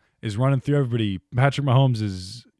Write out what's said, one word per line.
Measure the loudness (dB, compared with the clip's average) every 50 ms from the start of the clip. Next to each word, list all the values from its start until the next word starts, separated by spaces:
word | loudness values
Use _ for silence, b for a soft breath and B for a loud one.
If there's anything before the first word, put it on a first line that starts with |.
| _ _ _ _
is | -8 -6 -4 0
running | 0 2 2 0
through | 0 0 0 0
everybody, | 0 0 0 0 0 -2 -2 -4 -8 _ -2
Patrick | 0 2 2 2 0 0 2
Mahomes | 4 4 4 4 2 0
is | -2 -4 -4 -6 -10 -12 -16 -18 -20 _ _ _